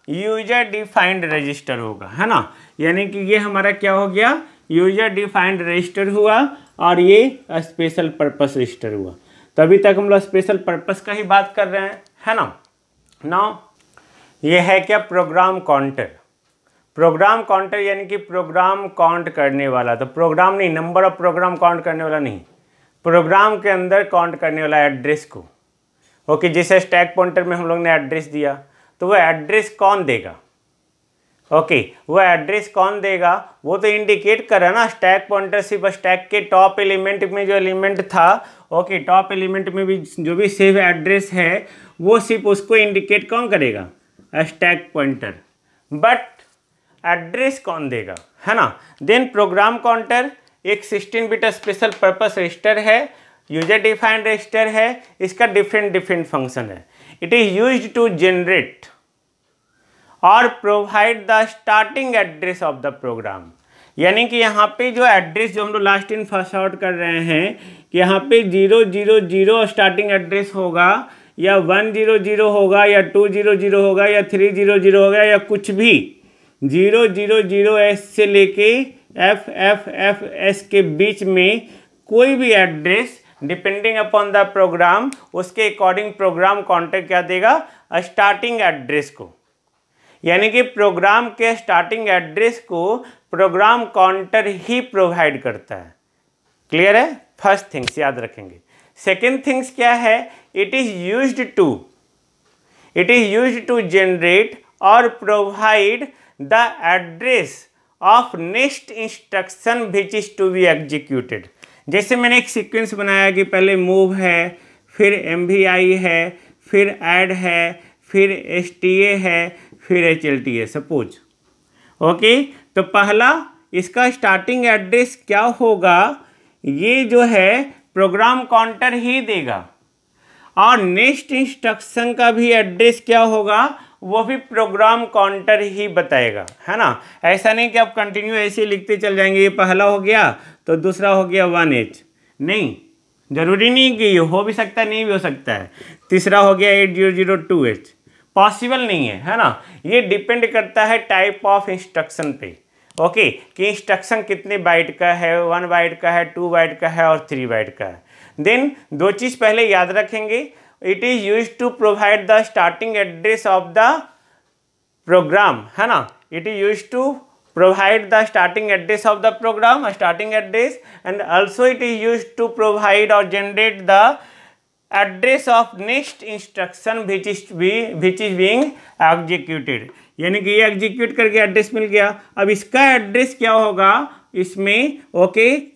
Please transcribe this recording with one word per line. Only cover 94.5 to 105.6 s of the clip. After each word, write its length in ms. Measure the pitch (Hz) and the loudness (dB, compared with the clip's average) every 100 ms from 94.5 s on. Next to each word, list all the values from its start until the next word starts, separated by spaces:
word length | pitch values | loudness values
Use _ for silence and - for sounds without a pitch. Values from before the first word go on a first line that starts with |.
| 185 190 | -6 -6
ही 140 | 247 254 | -6 -4
प्रोवाइड 500 | 190 180 170 156 131 | 0 0 2 0 -2
करता 320 | 123 104 - | -8 -10 -12
है। 200 | 98 82 _ _ _ _ _ _ _ _ | -16 -18 _ _ _ _ _ _ _ _
क्लियर 240 | 160 190 220 | 0 4 4
है? 180 | 311 277 _ _ | 0 -4 _ _
फर्स्ट 300 | 196 196 - | 0 0 -4
थिंग्स 240 | 143 120 151 | -10 -8 -4
याद 200 | 139 135 | -4 -4
रखेंगे। 380 | 113 - 95 87 _ _ _ _ | -10 -14 -20 -20 _ _ _ _
सेकंड 480 | 196 185 240 269 277 | -4 0 0 0 -2
थिंग्स 240 | 262 254 - | -4 -4 -2
क्या 160 | 240 | 0
है? 360 | 240 233 233 247 - _ 190 | 2 2 0 -2 -18 _ -6
It 180 | 196 | -4
is 140 | 262 240 185 | -2 -4 -4
used 360 | 175 233 269 262 247 - | -4 -2 -2 -2 -4 0
to, 100 | 160 101 - _ _ _ _ _ _ _ _ _ _ 175 | 0 0 -8 _ _ _ _ _ _ _ _ _ _ -2
it 140 | 180 | 2
is 200 | 240 208 | 2 2
used 360 | 214 254 233 196 | 2 0 -2 -2
to 80 | 240 180 | -2 2
generate 680 | 190 190 180 175 185 226 - _ - | 2 2 2 2 2 0 -6 _ -2
or 260 | 190 226 240 233 | 4 4 4 -2
provide 840 | 208 208 202 202 | -2 0 0 -2